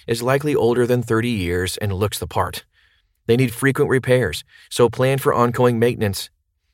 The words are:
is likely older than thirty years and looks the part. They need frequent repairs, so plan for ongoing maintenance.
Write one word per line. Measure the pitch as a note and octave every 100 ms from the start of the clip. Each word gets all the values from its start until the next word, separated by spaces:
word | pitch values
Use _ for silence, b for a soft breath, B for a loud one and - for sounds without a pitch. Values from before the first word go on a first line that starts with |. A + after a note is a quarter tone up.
| B
is | A#2
likely | A#2+ C#3 D3+
older | C#3 A2+ A#2+ A#2+
than | B2
thirty | A#2 A2+ A#2+
years | A2 F2 F2+ F#2 -
and | G#2
looks | F#2 G#2 -
the | E2+
part. | G#2+ F2+ - - _ _ _ _ _ -
They | A#2+
need | B2+
frequent | A2+ C#3 C3+ C3
repairs, | B2+ B2+ B2+ G2 D#2 - b b
so | - A#2+
plan | A#2 B2+ C3+
for | -
ongoing | G2 A#2+ A#2 B2 A#2
maintenance. | A#2 - G#2+ F#2+ - _ _ _ _